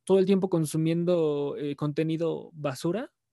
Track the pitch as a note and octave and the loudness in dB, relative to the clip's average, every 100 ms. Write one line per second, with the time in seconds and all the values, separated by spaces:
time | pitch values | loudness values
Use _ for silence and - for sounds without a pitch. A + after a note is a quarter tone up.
0 | - F#3+ F#3+ F#3+ F#3 E3+ D3+ D#3 D#3+ E3+ | 2 4 6 2 2 0 0 0 0 2
1 | F3 F3 D#3 D3 C#3+ A#2 D3 C#3+ D3+ D3 | 2 2 2 0 -4 -4 -6 -4 -4 -2
2 | D#3+ D#3+ E3 D#3 - D#3+ D3 B2+ E3+ G3 | -2 -2 -2 -4 -10 -8 -6 -4 -4 -4
3 | D4 _ _ | -6 _ _